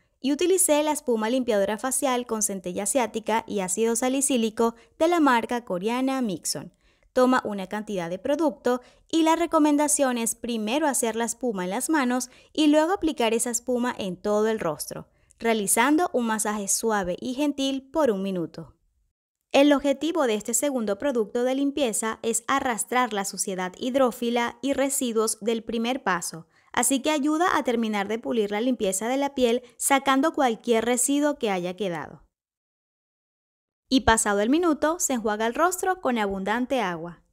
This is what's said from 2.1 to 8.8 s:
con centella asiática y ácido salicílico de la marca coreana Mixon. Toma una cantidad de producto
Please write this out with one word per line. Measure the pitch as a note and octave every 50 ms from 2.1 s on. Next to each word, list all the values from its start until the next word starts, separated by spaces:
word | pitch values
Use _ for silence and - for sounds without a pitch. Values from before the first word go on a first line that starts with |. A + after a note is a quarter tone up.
| B3 B3 B3
con | - A3 A3 G3+
centella | - G3 F#3+ - F3+ F3+ F#3+ G3+
asiática | - - C4 A#3 A3 - A3+ G#3+ - G#3+ A3 -
y | - G3+ G3+
ácido | F#3 F3+ - A3 A3+ A3+ A3+
salicílico | - B3+ B3+ C4 C#4 C4 - C#4 A#3+ A3+ A3 A3 - A3+ A3+ A3+ - - _ _ -
de | D#4+ E4
la | F4 E4+
marca | D4+ C#4 A#3+ A3+ A3+ - B3 A#3 A#3
coreana | - F#3 F3 F#3 A3 A#3+ B3+ C4 C4+ C4+ C4+
Mixon. | B3 G#3+ F3 - - - - D3 D3+ F3+ - _ _ _ _ _ _ _ -
Toma | B3+ B3+ B3+ B3+ B3 -
una | G#3+ G#3 G3 F#3+ -
cantidad | G#3 G#3+ G#3 G#3+ G3+ F3+ E3 E3+
de | F3+ F#3+
producto | - C4 D4 D4 E4 C#4+ - - - B3 B3 B3